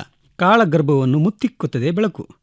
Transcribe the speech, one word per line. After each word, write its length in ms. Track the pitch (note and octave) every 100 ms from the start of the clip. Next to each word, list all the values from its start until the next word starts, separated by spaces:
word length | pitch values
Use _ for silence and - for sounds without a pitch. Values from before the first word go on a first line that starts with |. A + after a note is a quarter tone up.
| - _ _ -
ಕಾಳಗರ್ಭವನ್ನು 800 | F3+ A3+ G3 D#3 C#3+ C#3 C3 D3
ಮುತ್ತಿಕ್ಕುತ್ತದೆ 680 | F3 - B3 - D3+ B2 C3+
ಬೆಳಕು. 320 | E3+ G#3+ - - _